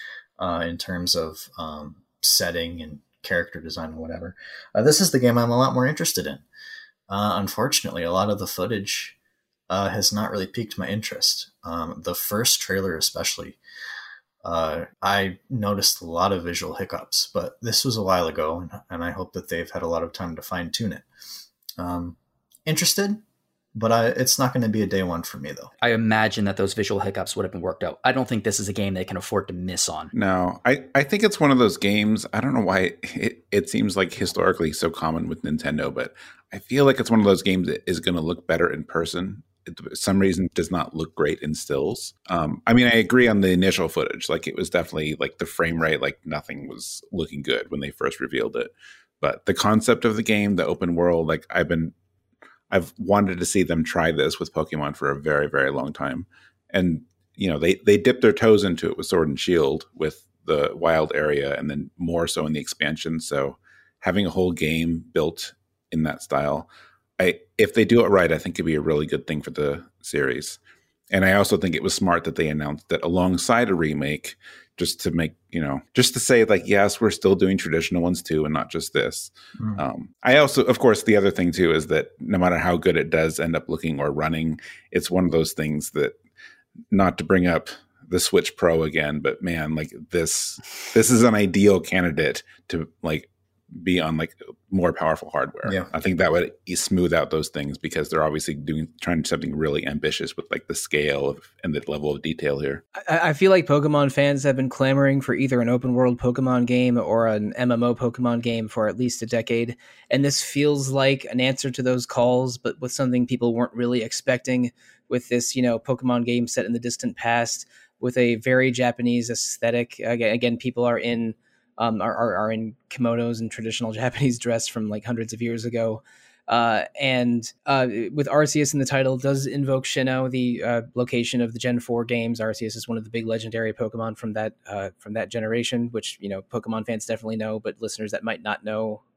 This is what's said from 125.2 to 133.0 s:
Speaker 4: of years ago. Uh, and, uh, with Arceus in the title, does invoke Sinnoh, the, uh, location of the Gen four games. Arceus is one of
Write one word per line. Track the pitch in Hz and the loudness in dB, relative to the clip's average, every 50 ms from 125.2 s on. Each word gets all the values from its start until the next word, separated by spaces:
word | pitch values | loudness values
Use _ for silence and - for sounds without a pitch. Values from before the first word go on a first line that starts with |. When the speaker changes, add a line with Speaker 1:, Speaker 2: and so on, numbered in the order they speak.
| 110 117 113 | -4 -8 -6
Speaker 4:
of | 113 | -6
years | 120 117 117 113 113 | -4 -4 -4 -4 -6
ago. | 120 120 117 113 113 107 107 _ _ - _ _ _ _ _ _ | -4 -2 0 0 -2 -2 -4 _ _ -20 _ _ _ _ _ _
Uh, | - 113 120 117 117 110 98 - - _ - | 0 2 2 4 4 2 2 0 -4 _ -2
and, | 139 131 127 123 123 120 120 117 117 - - _ _ | 0 2 2 2 2 2 2 0 -2 -6 -16 _ _
uh, | 147 139 135 127 123 101 117 110 90 139 | 0 2 2 2 0 -2 -4 -4 -4 -2
with | 151 143 | -4 -2
Arceus | - 139 151 151 147 - 151 147 - 151 | 2 4 4 4 4 2 0 0 2 0
in | 139 | 0
the | 131 | 0
title, | - 143 135 135 131 131 | 0 0 2 2 2 0
does | 127 135 139 139 135 135 | 0 0 0 0 0 -2
invoke | 117 139 143 139 135 131 131 131 | -4 -2 -2 0 0 0 -2 -2
Sinnoh, | - - 139 131 131 131 131 131 127 | -2 -2 -2 0 0 0 0 -2 -2
the, | 131 127 127 123 120 - - | -2 0 0 0 -2 -2 -2
uh, | 117 120 117 117 - - | -2 -2 -2 -4 -4 -4
location | 123 123 - 131 120 117 - 131 120 | -4 -2 0 0 -2 -2 0 0 -2
of | 120 113 117 | -2 -2 -4
the | 117 | -4
Gen | - 123 120 120 | -2 -2 -2 -2
four | - - 117 117 117 | -2 -2 -4 -4 -2
games. | 117 120 117 117 117 117 117 | -2 -2 -2 -2 -2 -4 -2
Arceus | 110 110 107 - 117 110 113 | -4 -4 -4 -4 -6 -8 -8
is | 113 - | -10 -8
one | 120 117 | -8 -8
of | 113 | -8